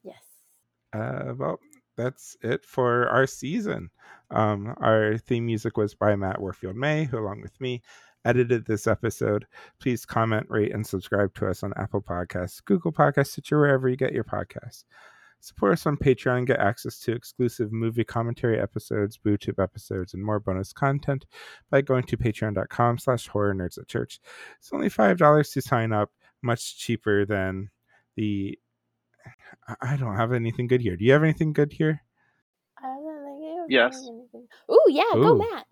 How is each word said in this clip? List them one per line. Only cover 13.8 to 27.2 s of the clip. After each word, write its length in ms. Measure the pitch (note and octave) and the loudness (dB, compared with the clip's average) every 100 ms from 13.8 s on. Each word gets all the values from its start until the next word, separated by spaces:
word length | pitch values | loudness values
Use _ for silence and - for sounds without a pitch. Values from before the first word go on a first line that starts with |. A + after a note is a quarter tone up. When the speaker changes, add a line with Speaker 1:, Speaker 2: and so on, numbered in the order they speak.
| C3 | 2
Speaker 2:
you 80 | B2+ | 0
get 160 | - | -2
your 120 | - | -2
podcasts. 600 | A2 G2+ - - A#2+ - _ - - _ _ _ | -4 -6 -8 -12 -16 -20 _ -20 -20 _ _ _
Support 320 | - - G3+ | -20 0 2
us 120 | F3 E3 | 2 0
on 100 | C#3+ | 0
Patreon 420 | C#3 B2+ C3 B2 | 2 2 2 0
and 80 | B2 | 2
get 100 | A#2+ | 2
access 400 | G2+ - - - | 2 0 -10 -8
to 120 | - | -4
exclusive 600 | A#2 - - B2 - G#2+ | -4 -6 -2 -2 0 -4
movie 300 | A2+ A2+ A2+ | -2 -2 0
commentary 580 | A2 A#2+ A#2 A#2 A#2+ A2 | -2 -2 -4 -2 0 0
episodes, 560 | G2+ - - G#2+ G2+ - | -2 -6 -4 -2 -2 -2
BooTube 440 | G#2 G2+ - G2 | -2 0 -2 -2
episodes, 500 | F#2+ - - G2+ F2+ | -2 -4 -8 -8 -6
and 100 | F#2 | -8
more 160 | G#2 G#2 | -4 -4
bonus 320 | G#2 F#2 F#2+ | -2 -4 -6
content 540 | - C#3 C#3 - C#3 - - - - _ | -4 -2 -2 -2 -6 -8 -20 -20 -20 _
by 100 | C#3 | 0
going 220 | C#3 B2+ | 2 0
to 120 | A#2+ A#2 | 0 -2
patreon 380 | A#2+ A2 A2 | -2 -2 -2
dot 140 | G2+ - | -2 -4
com 280 | - A#2+ A#2+ | 0 2 2
slash 300 | - B2 - | -2 -4 -4
horror 260 | G#2 G2+ | -2 0
nerds 240 | G2 F2 - | 0 -6 -8
at 80 | - | -8
church. 320 | - - - - - - - | -6 -6 -10 -20 -20 -20 -20
It's 140 | - | -10
only 160 | - G3+ | -4 -2
five 280 | - G#3 F3+ | 2 2 6
dollars 340 | D3+ D3+ D3 | 6 6 4
to 120 | - | -4
sign 300 | - B2 A2+ | -2 0 0
up, 180 | G#2+ G#2 _ _ _ | 0 0 _ _ _
much 340 | A#2+ A2+ - - | -2 -2 -4 -12
cheaper 480 | - A2+ - G2+ | -4 -2 2 2